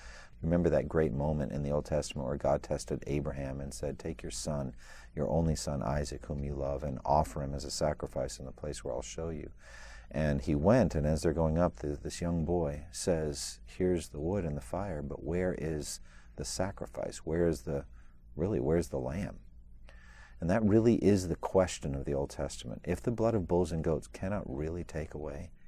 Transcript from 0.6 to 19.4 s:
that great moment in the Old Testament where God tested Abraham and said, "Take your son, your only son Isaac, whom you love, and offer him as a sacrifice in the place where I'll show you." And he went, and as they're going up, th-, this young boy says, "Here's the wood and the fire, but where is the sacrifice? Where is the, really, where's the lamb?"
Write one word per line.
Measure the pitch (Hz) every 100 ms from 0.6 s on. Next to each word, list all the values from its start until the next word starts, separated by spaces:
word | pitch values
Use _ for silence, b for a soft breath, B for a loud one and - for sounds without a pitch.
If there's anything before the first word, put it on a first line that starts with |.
| 85
that | 76 73
great | 82 80
moment | 67 73 76 67
in | 57
the | 71
Old | 73
Testament | 73 76 71 - 65
where | 69
God | 69 71
tested | - 73 - 71 -
Abraham | 73 73 67 67 69
and | 69
said, | - 73 76
"Take | 82 82
your | 80
son, | - - 76 65 - B B B
your | - 73
only | 80 82
son | 78 - 71
Isaac, | 50 71 73 71 -
whom | 71
you | 69
love, | 69 69 69
and | 73 67
offer | - 71 76 -
him | 69
as | 69
a | 69
sacrifice | - 76 73 73 - 67 -
in |
the | 65
place | - 76 71
where | 71
I'll | 60
show | 62 - 82
you." | 78 - - B B B B B
And | - 76 71
he | 69 73
went, | 80 127 90 78
and | 73
as | 78
they're | 87
going | 78 80 80
up, | 87 -
th-, | 73 71
this | 78 -
young | 85 85
boy | 78 87 78 73 73
says, | - - 82 78 73 - - -
"Here's | - 92 87 -
the | 76
wood | 78 101
and | 85 73
the |
fire, | - 85 101 80
but | 69 -
where | - 87 90 -
is | 80 78 71 - - b b
the | -
sacrifice? | - - 92 - - - - -
Where | - 80 85
is | 80
the, | - 71 - b b b b
really, | - 90 101
where's | 64 165 -
the | -
lamb?" | 64 80 95 -